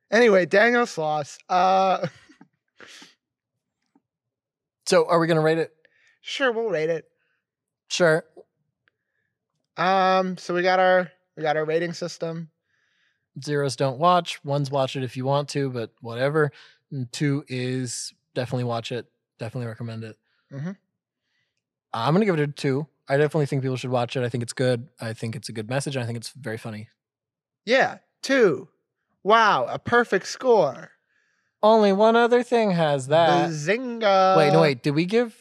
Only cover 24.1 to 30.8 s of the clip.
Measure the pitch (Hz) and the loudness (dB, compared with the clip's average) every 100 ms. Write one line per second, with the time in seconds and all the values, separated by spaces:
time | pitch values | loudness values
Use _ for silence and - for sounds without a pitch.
24.1 | 135 123 120 117 - 127 123 127 - 117 | -4 -4 -6 -8 -4 -2 -2 -6 -12 -12
25.1 | 113 117 110 - 113 107 135 147 135 120 | -10 -10 -10 -12 -12 -8 -6 -6 -6 -8
26.1 | 117 - - 120 113 117 107 110 _ _ | -8 -12 -14 -12 -12 -12 -14 -16 _ _
27.1 | _ _ _ _ _ - 254 160 - _ | _ _ _ _ _ 0 2 0 -4 _
28.1 | _ - 269 214 139 - _ _ _ _ | _ 0 4 4 2 -8 _ _ _ _
29.1 | _ 180 226 220 160 120 139 - 240 233 | _ 2 4 4 2 -2 -6 -2 0 2
30.1 | 190 - - 262 220 147 120 | -2 -4 -4 2 2 2 -2